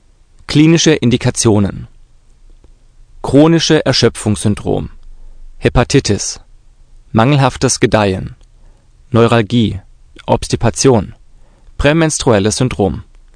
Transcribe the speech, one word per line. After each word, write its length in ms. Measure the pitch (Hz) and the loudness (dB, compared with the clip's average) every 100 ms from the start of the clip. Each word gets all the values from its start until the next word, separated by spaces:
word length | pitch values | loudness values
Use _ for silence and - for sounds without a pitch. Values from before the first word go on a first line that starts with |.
| _ _ _ - - | _ _ _ -20 -4
Klinische 440 | 147 156 165 160 | 2 4 4 2
Indikationen. 960 | 156 120 120 123 - 117 104 98 85 - - - - _ _ - - - - _ _ - - | 0 0 0 -2 0 2 2 0 -4 -14 -20 -20 -20 _ _ -20 -20 -20 -20 _ _ -20 -14
Chronische 640 | - 139 160 165 - 156 - | 0 4 4 4 2 0 0
Erschöpfungssyndrom. 1080 | 123 117 - 107 101 107 101 - 95 - - - - - - - - | 2 0 0 -4 -2 -2 -4 -4 -4 -6 -14 -20 -20 -20 -20 -20 -4
Hepatitis. 840 | 120 123 120 139 - 101 - - - - _ _ - - - | -2 0 2 0 0 -4 -6 -12 -18 -20 _ _ -20 -20 -4
Mangelhaftes 720 | 110 123 143 131 - 127 - | 0 2 2 0 0 -4 0
Gedeihen. 560 | 120 110 101 95 - - - _ - _ _ _ - 117 | 0 0 0 -2 -8 -16 -20 _ -20 _ _ _ -4 2
Neuralgie, 640 | 117 117 104 120 101 95 - - - - - | 2 2 0 0 0 -4 -14 -20 -20 -12 -4
Obstipation, 880 | 117 - - 113 - 135 117 - - - - - _ - - | -4 -2 -2 -2 0 2 2 0 -12 -20 -20 -20 _ -16 -4
prämenstruelles 800 | 143 165 160 - 135 104 104 - | 0 2 0 -2 0 2 0 -2
Syndrom, 480 | 127 - 98 - - - - | -4 -2 -4 -4 -14 -20 -20